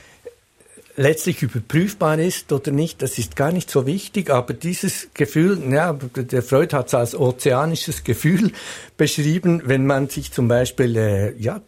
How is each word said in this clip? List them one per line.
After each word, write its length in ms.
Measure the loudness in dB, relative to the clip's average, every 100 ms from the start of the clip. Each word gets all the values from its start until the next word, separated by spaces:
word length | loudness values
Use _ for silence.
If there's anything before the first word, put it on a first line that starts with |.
| -20 _ -20 -20 _ _ _ -20 -12 0
letztlich 460 | 2 2 -2 -2
überprüfbar 760 | -2 -4 -2 0 0 0 0 2
ist 340 | 0 -2 -2
oder 200 | -2 0
nicht, 280 | 0 -2 -4
das 160 | -4 -4
ist 180 | -4
gar 180 | 0 0
nicht 180 | 0 0
so 160 | 0 0
wichtig, 420 | -2 -4 -4 0
aber 240 | 0 0
dieses 560 | -6 -6 -4 -4 -6 -8
Gefühl, 440 | -2 0 2 2 2 0
ja, 220 | 2 0
der 480 | -2 -6 -8 -4 -2
Freud 340 | 2 2 4 0
hat's 160 | 0
als 220 | 0 0 0
ozeanisches 840 | 0 2 2 2 0 -2 -6 -6
Gefühl 480 | -4 0 2 2 2 -2 -12
<laughs> 220 | -16 -8 0
beschrieben, 640 | 0 2 0 2 2 2
wenn 220 | 2 2 2
man 220 | 2 -2
sich 200 | -6 -6
zum 140 | -2 2
Beispiel, 480 | 2 2 0 0 2
äh, 360 | 2 2 0 -2
ja, 220 | -6 -6